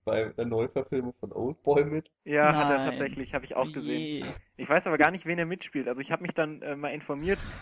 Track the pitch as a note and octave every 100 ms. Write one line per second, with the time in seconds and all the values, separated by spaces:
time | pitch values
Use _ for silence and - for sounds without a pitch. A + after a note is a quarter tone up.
0 | - A2 A2 - A#2 A2+ A#2+ C#3 C3+ C3+
1 | B2 - G#2 F#2+ A#2+ D#3+ - C#3+ D3 D3+
2 | - _ - D3 D3+ D3+ C#3+ C#3 C3+ B2+
3 | C#3 C#3 B2+ C3+ - - C3+ D3+ D3 D3+
4 | D#3 D3 C#3 C#3+ - - B2 D#3 G3 D#3
5 | D3+ F#3 E3 F3 E3 F3+ - D3 B2 B2
6 | C#3 E3 F3 - D#3 D3+ D3+ C#3+ C#3+ D3
7 | - C#3+ E3 G3 - -